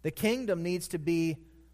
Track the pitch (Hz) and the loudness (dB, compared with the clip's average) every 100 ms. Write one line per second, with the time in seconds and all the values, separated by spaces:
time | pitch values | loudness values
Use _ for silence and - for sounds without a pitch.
0 | 156 - 214 247 240 175 170 180 175 170 | -6 0 0 0 0 0 0 -2 -2 -4
1 | 151 170 165 156 - - - | 0 2 2 0 -8 -20 -20